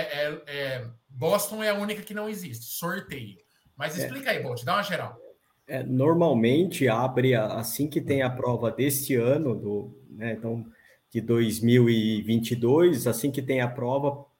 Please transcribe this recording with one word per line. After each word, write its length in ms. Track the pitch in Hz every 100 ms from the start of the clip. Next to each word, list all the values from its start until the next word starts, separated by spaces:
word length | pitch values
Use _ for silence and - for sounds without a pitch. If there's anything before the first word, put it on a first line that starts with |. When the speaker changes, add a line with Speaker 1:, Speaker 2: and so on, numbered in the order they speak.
| 156
Speaker 1:
é, 300 | 147 147 156 143
é, 400 | 143 139 127 117 - _
Boston 540 | 135 160 202 - 220
é 80 | 214
a 40 |
única 280 | 202 208 208
que 120 | -
não 140 | 208 214
existe, 360 | 202 180 117 -
sorteio. 720 | - 170 196 - 135 107 95 _ _ _ -
Mas 220 | 156 156
Speaker 2:
É. 40 |
Speaker 1:
explica 280 | 135 269 262
aí, 120 | 170
Bolt, 220 | 127 120
dá 100 | -
uma 80 | 196
geral. 340 | 190 160 113 - - - _ _ -
Speaker 2:
É, 140 | 135
normalmente 1040 | 131 127 143 165 170 123 113 139 180 - 127
abre 460 | 110 127 127 131
a, 120 | 120 107
assim 340 | 98 110 - 147
que 120 | 165
tem 220 | 123 139
a 80 | 131
prova 400 | 127 123 117 117
deste 460 | - 139 131 - 127
ano, 380 | 117 147 147
do, 440 | 101 104 104 - - -
né, 220 | - 113
então, 320 | 110 113 117 113 - _ _ _
de 100 | 117
dois 400 | 113 117 117 110
mil 300 | 120 123 117
e 320 | 113 110 107
vinte 300 | 101 117 113
e 40 | 123
dois, 500 | 117 147 180 135 120
assim 240 | 110 147
que 100 | 131
tem 180 | 127 131
a 80 | 123
prova, 560 | 127 123 139 143 131 -